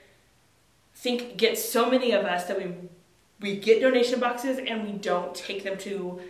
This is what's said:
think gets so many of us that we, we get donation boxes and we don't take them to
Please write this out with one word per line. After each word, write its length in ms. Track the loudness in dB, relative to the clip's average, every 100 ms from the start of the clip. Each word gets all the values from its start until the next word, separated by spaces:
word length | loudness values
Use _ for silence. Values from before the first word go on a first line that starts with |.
| _ _ _ _ _ _ _ _ _
think 420 | -6 -2 -2 -4 0
gets 320 | 2 2 0
so 220 | 2 4
many 220 | 4 4
of 120 | 2
us 200 | 2 -2
that 120 | -2 -4
we, 160 | -4 -8 -14 -20 _ _ _ -8
we 160 | -6 0
get 220 | 4 6
donation 400 | 6 4 4 2
boxes 380 | 0 0 -2 -4
and 260 | -4 -4
we 80 | -6
don't 420 | -6 -2 -2 -2
take 300 | -10 -8 -8
them 120 | -6 -8
to 420 | -6 -6 -6 -10 -14